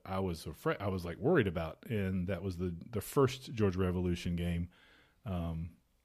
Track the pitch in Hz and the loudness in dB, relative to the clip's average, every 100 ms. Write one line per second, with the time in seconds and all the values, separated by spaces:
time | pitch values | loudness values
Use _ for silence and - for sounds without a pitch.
0 | - 95 95 82 - - 160 160 107 92 | -6 -2 -2 -2 -8 -6 -4 -2 -2 -2
1 | 85 - 123 180 98 85 80 - - 110 | -4 -2 4 4 4 2 -2 -6 -4 0
2 | 95 95 90 90 98 85 90 85 - 104 | 0 0 0 -2 -2 -2 -2 -4 -6 -6
3 | - 143 131 - - 117 101 90 92 90 | -2 4 4 2 -8 2 2 4 2 2
4 | 90 87 92 87 87 85 87 - - - | 2 0 0 -2 0 0 -2 -8 -20 -20
5 | _ _ - 90 85 82 87 - _ _ | _ _ -6 -4 -2 -4 -6 -10 _ _